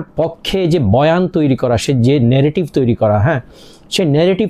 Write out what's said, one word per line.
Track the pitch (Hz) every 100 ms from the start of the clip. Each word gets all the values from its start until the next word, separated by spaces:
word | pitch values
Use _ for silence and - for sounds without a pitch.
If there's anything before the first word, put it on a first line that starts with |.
| 156 -
পক্ষে | 160 - - 190 175
যে | 170
বয়ান | 107 117 151 170 185
তৈরি | 165 147 131
করা, | 127 117
সে | -
যে | 135 120 147
ন্যারেটিভ | 117 135 147 151 156
তৈরি | 151 123 110
করা, | 110 104
হ্যাঁ, | 123 156 - - - - -
সে | - 170
ন্যারেটিভ | 147 175 190 214